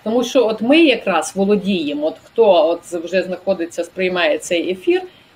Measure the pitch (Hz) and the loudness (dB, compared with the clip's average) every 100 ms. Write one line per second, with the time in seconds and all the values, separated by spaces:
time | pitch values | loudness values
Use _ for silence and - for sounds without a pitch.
0 | 214 240 233 269 220 214 226 311 320 233 | -4 -2 0 0 0 0 2 4 4 2
1 | - 170 156 185 196 208 185 185 147 294 | 0 -2 -2 -2 0 0 0 -2 -4 -4
2 | 311 - - - 214 175 156 170 - 175 | -4 -6 -6 2 4 6 4 0 -6 -10
3 | 165 185 175 180 - 185 165 - 170 - | -4 -4 -4 -4 -4 -4 -4 -8 -8 -4
4 | 185 180 160 151 - 175 160 185 - 359 | -4 0 0 -2 -2 -4 -2 -4 -2 -2
5 | 370 - _ | -2 -16 _